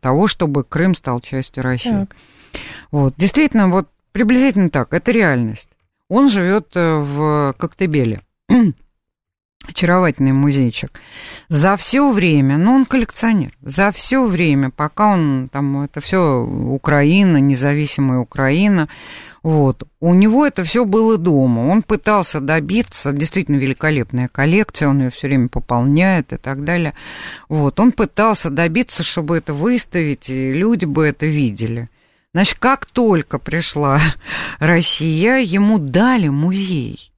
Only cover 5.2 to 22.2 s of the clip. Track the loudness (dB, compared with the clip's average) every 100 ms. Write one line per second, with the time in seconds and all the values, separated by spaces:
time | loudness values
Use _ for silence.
5.2 | 2 0 -2 -6 -16 _ _ _ _ 2
6.2 | 4 2 0 0 -2 -2 0 0 -2 -2
7.2 | 0 0 0 -2 -8 _ -2 0 -2 -4
8.2 | _ _ _ 4 4 0 _ _ _ _
9.2 | _ _ _ _ -14 -4 0 2 2 0
10.2 | 0 2 2 2 0 -2 -12 -14 -20 -20
11.2 | -20 -20 _ 0 2 0 0 0 2 2
12.2 | 2 2 2 2 4 4 2 0 -2 -2
13.2 | 0 0 -2 -8 -8 0 0 0 -2 0
14.2 | 0 0 2 2 0 -4 -6 0 2 2
15.2 | 2 0 -4 -4 -4 -4 -6 -8 -4 0
16.2 | 2 0 -2 -4 -4 -4 0 2 4 4
17.2 | 4 4 2 2 0 -2 -2 -2 -2 -2
18.2 | -4 -2 0 2 2 2 0 -6 -20 -20
19.2 | -20 -10 -2 2 2 0 -8 _ 2 4
20.2 | 4 4 2 0 -4 -2 0 2 2 2
21.2 | 2 2 2 2 2 0 0 -2 0 0